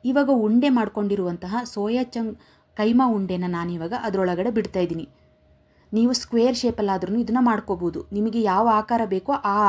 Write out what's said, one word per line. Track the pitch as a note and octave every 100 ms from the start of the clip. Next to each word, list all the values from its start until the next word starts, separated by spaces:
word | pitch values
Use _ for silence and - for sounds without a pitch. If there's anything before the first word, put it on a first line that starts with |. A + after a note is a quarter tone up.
ಇವಾಗ | B3 C4+ C4+ C4 G#3+
ಉಂಡೆ | A#3 C#4+
ಮಾಡ್ಕೊಂಡಿರುವಂತಹ | B3 G#3 - G3+ G3 F3+ F3 F3+ A3+ A#3+
ಸೋಯಾ | G#3+ G#3 A#3+
ಚಂಕ್ | B3 A#3+ A3 G#3 _ _ _ -
ಕೈಮಾ | G#3+ A#3+ C4
ಉಂಡೆನ | G#3+ F#3 F3+ F3+
ನಾನಿವಾಗ | F3 F3 F3 E3 A#3+
ಅದ್ರೊಳಗಡೆ | A3 F#3+ F#3 F3 G#3+
ಬಿಡ್ತಾ | A3 - F#3+
ಇದ್ದೀನಿ. | F3+ E3 - _ _ _ _ _ _ _ _
ನೀವು | G#3+ A#3+
ಸ್ಕ್ವೇರ್ | B3 - A#3 A#3+ B3
ಶೇಪಲ್ಲಾದ್ರೂ | A#3+ A3+ G3+ F#3 F3+ A3
ಇದನ್ನ | A#3 A#3+ A#3+
ಮಾಡ್ಕೋಬೋದು. | G#3+ - F3+ F3 E3 -
ನಿಮಗೆ | G3+ A3 A3+ G#3+
ಯಾವ | F#3 A#3 G#3+
ಆಕಾರ | G#3+ A#3 A3
ಬೇಕೋ | F#3+ F#3+
ಆ | C#4 G#3 G3+